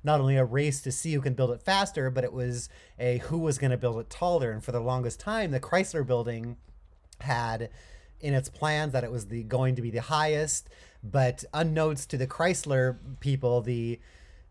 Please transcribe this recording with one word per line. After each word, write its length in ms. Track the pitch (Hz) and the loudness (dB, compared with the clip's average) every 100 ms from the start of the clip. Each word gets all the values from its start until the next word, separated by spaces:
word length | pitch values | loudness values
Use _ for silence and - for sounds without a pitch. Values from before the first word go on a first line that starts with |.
not 160 | 147 151 | 2 4
only 180 | 135 135 | 6 4
a 80 | 123 | 4
race 360 | 135 147 135 | 2 0 0
to 100 | 131 | -4
see 220 | - 165 | -4 -2
who 80 | 143 | 0
can 120 | 135 | 0
build 160 | 127 127 | 0 0
it 140 | 117 | 0
faster, 480 | - 196 196 156 131 | 0 2 2 -2 -2
but 120 | 127 | 0
it 80 | 123 | -2
was 380 | 127 123 120 - - - - | -2 -4 -4 -8 -16 -18 -4
a 180 | 123 123 | 0 0
who 220 | - 165 | -2 -2
was 180 | 160 135 | 0 2
gonna 180 | 139 123 | 2 2
build 220 | 120 113 | 0 -2
it 140 | - | -8
taller. 400 | - 180 170 120 | -2 2 2 0
And 120 | 107 | -4
for 80 | - | -4
the 80 | 120 | -2
longest 400 | 120 127 120 - | 0 0 -2 -4
time, 300 | 208 220 180 | -4 -2 0
the 100 | 131 | -2
Chrysler 460 | - 180 190 160 127 | 2 2 2 0 0
Building 520 | 123 117 117 120 123 - - - - - - | 0 0 -4 -6 -10 -16 -20 -20 -20 -20 -8
had 480 | 131 117 113 113 113 - - - - - | -2 0 0 -4 -6 -12 -20 -20 -20 -8
in 140 | 147 | 0
its 160 | 135 131 | 0 0
plans 440 | - 151 151 151 | -2 0 0 0
that 100 | 131 | -2
it 80 | 117 | -2
was 160 | 123 101 | -4 -6
the, 160 | 117 | -8
going 320 | 110 127 131 127 | -2 0 2 0
to 60 | |
be 100 | 117 | -2
the 100 | 113 | -4
highest, 680 | 127 156 156 151 156 - - - - - | 0 2 2 2 0 -4 -6 -18 -20 -16
but 400 | 107 139 127 127 - | -2 2 2 0 -4
unknowns 520 | 151 165 156 156 143 - | -2 0 2 2 0 -4
to 100 | 139 | -4
the 100 | 131 | -2
Chrysler 680 | - 175 175 143 131 127 123 135 135 | 0 2 2 2 2 2 0 -8 -4
people, 420 | 143 135 123 123 | -2 2 2 2
the, 380 | 113 120 117 117 - - - - - | 2 -2 -2 -4 -10 -20 -20 -20 -20